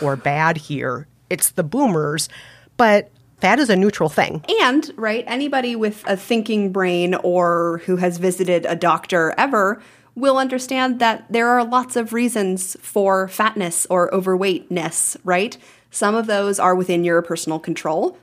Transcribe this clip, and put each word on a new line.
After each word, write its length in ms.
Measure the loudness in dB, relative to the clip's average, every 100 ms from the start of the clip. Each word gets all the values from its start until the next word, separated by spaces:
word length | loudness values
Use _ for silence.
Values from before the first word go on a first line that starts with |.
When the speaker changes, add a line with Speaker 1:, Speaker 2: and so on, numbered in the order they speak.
Speaker 1:
or 140 | -2 -2
bad 400 | -2 0 0 0
here, 500 | -6 -6 -4 -6 -10 _ _
it's 220 | -4 -2
the 120 | -2
boomers. 640 | -2 0 2 2 -2 -4 -6 -12 -20 -20 _ 2
But 320 | 4 4 2 _ _ _
fat 180 | 2 4
is 100 | 4
a 60 | 4
neutral 340 | 2 2 0
thing. 340 | 0 -2 -4 -2 2
Speaker 2:
And, 300 | 2 2 -2 -6
right, 260 | -4 -4 -4
anybody 480 | -4 -2 -2 -2 -2
with 260 | -4 -4 -4
a 100 | -4
thinking 540 | 0 -2 0 0 0
brain 420 | 0 0 2 0 0
or 680 | 2 2 4 2 0 -2 -2
who 100 | 0
has 200 | 0 0
visited 480 | -2 0 0 0 0
a 100 | 0
doctor 580 | 2 0 0 0 0 0
ever 440 | 0 2 0 -2 -10 -20 _ -2
will 220 | 2 2
understand 640 | 0 -4 -4 -2 0 2
that 260 | 0 0 -4
there 180 | 0 2
are 160 | 2
lots 320 | 2 -2 0 -4
of 160 | -2
reasons 640 | 0 0 0 -2 -2 -6 -12
for 460 | -6 0 2 2 0
fatness 560 | -2 -2 -2 -4 -4 0
or 240 | 0 2
overweightness, 1000 | 0 0 0 0 -2 -4 -4 -4 -4 -6 -6
right? 340 | -2 0 0 -8 -20 -20 _
Some 240 | -2 0 0
of 120 | 0
those 320 | 0 0 2
are 160 | 2 2
within 300 | 2 0 2
your 160 | 2
personal 360 | 0 -4 -4 -4
control. 580 | -4 -4 -2 -2 -2 -4